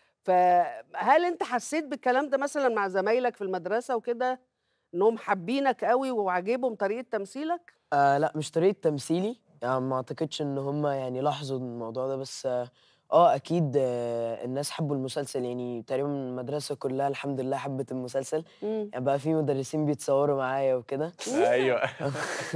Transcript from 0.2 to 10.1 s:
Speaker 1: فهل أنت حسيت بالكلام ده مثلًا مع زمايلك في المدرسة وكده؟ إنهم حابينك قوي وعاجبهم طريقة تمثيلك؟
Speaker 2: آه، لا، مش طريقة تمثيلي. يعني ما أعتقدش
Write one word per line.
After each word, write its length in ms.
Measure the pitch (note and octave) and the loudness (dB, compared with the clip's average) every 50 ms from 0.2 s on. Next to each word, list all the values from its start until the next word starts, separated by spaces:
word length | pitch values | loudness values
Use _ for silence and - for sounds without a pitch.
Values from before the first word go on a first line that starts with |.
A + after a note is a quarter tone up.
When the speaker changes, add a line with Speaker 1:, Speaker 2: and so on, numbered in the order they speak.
Speaker 1:
فهل 1000 | - - F#3 F3+ F3+ F3+ F3+ F3 E3+ D3 A#2+ A2 - _ - F3+ G3 A3 C#4 D#4+ F4 | 0 4 6 6 8 8 6 6 4 2 -2 -10 -14 _ -6 0 4 4 6 6 4
أنت 180 | F4+ E4+ - | 2 -2 -4
حسيت 420 | F#4 - B3 A#3+ - - D4 D#4+ D#4 | -4 -2 -2 -4 -2 -2 -4 -4 -4
بالكلام 440 | C4+ C#4+ A#3+ - B3+ B3 B3+ D4 C#4 | -4 -6 -4 0 2 2 2 2 0
ده 80 | C#4 C4 | 0 0
مثلًا 300 | C#4 C#4+ - D4 C#4 B3 A3+ | 0 -2 0 2 2 2 2
مع 140 | A3 G3 F#3+ | 2 0 0
زمايلك 480 | F#3 G3 F#3+ G#3 A#3 B3+ B3+ A#3+ - | 0 0 2 4 2 2 2 0 -2
في 60 | - G3+ | -2 -4
المدرسة 520 | F#3+ F#3+ F3+ E3 F3+ G#3 A#3+ B3 - B3+ | -4 -4 -4 -2 -2 -2 -2 -2 -2 -2
وكده؟ 440 | A3+ - A#3+ A#3+ A#3 B3+ B3+ B3+ B3+ _ _ _ _ _ _ _ _ _ _ - | -2 -2 -2 -2 0 0 -2 -2 -4 _ _ _ _ _ _ _ _ _ _ 0
إنهم 240 | F3 G3 A3+ A#3 G#3+ | 2 4 4 2 2
حابينك 680 | - - G3+ F#3+ E3 F#3+ B3+ C#4 C#4 C4+ A#3+ - A3 | 0 -2 -2 0 0 -2 0 2 2 2 0 2 2
قوي 260 | F#3+ B3 C4 C4+ C4 | 2 2 2 2 0
وعاجبهم 640 | B3+ A3 G3+ F#3 F3+ F3+ F3+ G3+ B3 C4 B3+ B3+ A3 | -2 0 0 0 0 0 0 0 0 0 0 -2 -2
طريقة 320 | - G#3 G3 G#3+ B3 B3+ - | -2 -2 -2 -2 -4 -6 -4
تمثيلك؟ 640 | - G#3 G3+ G3 - C4 D4+ D#4+ F4 E4+ _ - - _ _ - | -4 -6 -6 -6 -8 -6 -4 -4 -4 -6 _ -14 -20 _ _ -2
Speaker 2:
آه، 260 | D3 C#3+ C#3 C#3 C#3 C#3+ | 2 4 4 6 4 4
لا، 140 | D#3 D3 - | 2 0 -2
مش 160 | D3+ D3+ - | -4 -6 -2
طريقة 260 | - E3 E3+ G3 G3+ - | 0 2 4 2 2 2
تمثيلي. 540 | - D#3+ D3 C#3 - - D#3+ F3 F#3+ A3 B3 - _ _ _ - | 0 0 0 0 -2 -2 0 0 0 -2 -4 -8 _ _ _ -6
يعني 180 | A#2 B2 C3 C3 | -2 0 0 0
ما 160 | B2+ C3 C3 | 0 0 -2
أعتقدش 460 | B2+ B2+ - | -2 -4 -4